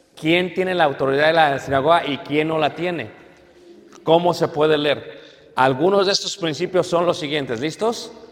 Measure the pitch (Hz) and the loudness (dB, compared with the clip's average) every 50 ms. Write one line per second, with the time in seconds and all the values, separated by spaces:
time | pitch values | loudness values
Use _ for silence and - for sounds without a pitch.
0 | _ _ _ - - 156 165 175 180 185 170 - 185 185 185 175 165 147 139 - | _ _ _ -6 0 2 2 2 2 -2 -2 -4 -4 -2 0 2 2 2 2 0
1 | 143 131 135 139 147 156 160 165 160 147 139 135 - - 139 139 131 131 170 170 | 0 0 2 2 2 2 4 4 4 2 2 -2 -4 -2 -2 0 2 4 2 2
2 | - 147 139 123 - - 139 147 156 160 160 156 156 143 - - 165 180 180 156 | 2 -2 -6 -6 -6 -2 -2 0 0 0 0 0 0 -2 -2 -2 -6 -4 -4 -6
3 | 120 107 - - - - - - - _ _ _ - - - - - - - - | -8 -10 -14 -20 -20 -20 -20 -20 -20 _ _ _ -20 -20 -20 -20 -20 -20 -20 -10
4 | - - 160 170 175 175 160 - 165 147 - 147 151 156 156 147 147 147 135 113 | 0 4 4 4 4 2 0 0 -2 -2 0 0 2 2 2 2 2 0 -2 -2
5 | 113 - - - - - - - - - - - 127 135 135 127 151 185 202 202 | -4 -14 -18 -20 -20 -20 -20 -20 -20 -12 -2 2 2 2 2 2 2 2 4 4
6 | 196 180 147 - - 185 - - 170 165 151 135 175 175 - 185 160 - - 170 | 2 2 0 -2 -4 -6 -8 -6 -4 -6 -4 -4 -6 -2 0 -2 0 2 0 0
7 | 180 180 165 135 156 143 147 151 139 - 127 110 127 160 151 - 208 226 240 - | 2 2 0 -2 -2 -4 -4 -4 -4 -4 -4 -4 -4 -6 -6 -4 -4 -4 -4 -4
8 | - - - - - - | -10 -14 -18 -20 -20 -20